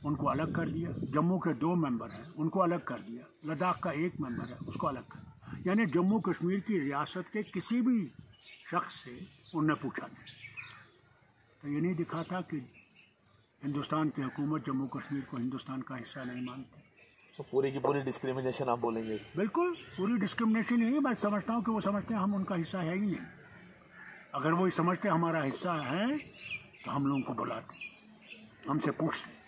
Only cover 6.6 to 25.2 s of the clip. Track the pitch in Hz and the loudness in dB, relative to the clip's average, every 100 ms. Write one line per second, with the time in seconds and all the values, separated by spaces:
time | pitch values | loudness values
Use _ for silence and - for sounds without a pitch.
6.6 | 185 196 139 139 147 185 180 214 208 185 | 2 0 2 0 -2 -4 -4 -4 -2 -4
7.6 | - 240 247 233 156 - - - - - | 0 2 4 4 2 -8 -20 -20 -20 -20
8.6 | - 170 170 - 123 123 190 - - 160 | -2 -2 -2 -10 -10 -12 -14 -16 -6 2
9.6 | 156 147 135 - - - - - - - | 4 4 0 -4 -10 -14 -18 -16 -14 -14
10.6 | - - - - _ _ _ _ _ _ | -14 -18 -20 -20 _ _ _ _ _ _
11.6 | 143 147 170 170 165 160 160 180 - 151 | -4 2 2 2 -2 -2 -2 -4 -4 -6
12.6 | 123 - - - - _ _ _ _ _ | -8 -18 -20 -20 -20 _ _ _ _ _
13.6 | 143 143 135 151 156 139 131 - 147 156 | -4 -2 0 2 2 0 -4 -2 0 0
14.6 | 147 131 135 139 - 143 127 131 123 131 | 0 0 -2 -6 -4 -6 -4 -4 -2 -4
15.6 | - 131 - 127 113 143 127 123 123 127 | -6 -8 -6 -10 -10 -8 -8 -6 -6 -8
16.6 | 127 - - - - - - - 139 131 | -14 -18 -20 -20 -20 -20 -20 -12 0 2
17.6 | 135 135 127 143 131 123 131 127 131 123 | 4 2 2 2 0 -2 -2 0 0 0
18.6 | 131 120 120 113 110 107 - 151 208 330 | 2 2 2 0 -2 -4 -4 -2 0 2
19.6 | 359 330 - - 196 240 196 - 226 220 | 0 -2 -10 -2 2 2 2 2 4 4
20.6 | 220 240 226 294 277 226 208 208 - 233 | 4 4 4 4 2 2 2 2 0 0
21.6 | 220 220 190 202 196 220 190 202 190 185 | 2 0 2 0 0 0 2 2 0 0
22.6 | 160 190 160 185 208 165 - - - - | 0 -2 0 2 2 0 -4 -16 -20 -20
23.6 | - - - - - - - 139 147 165 | -20 -20 -20 -20 -18 -18 -8 0 2 4
24.6 | 185 170 170 180 202 160 | 4 4 2 2 2 4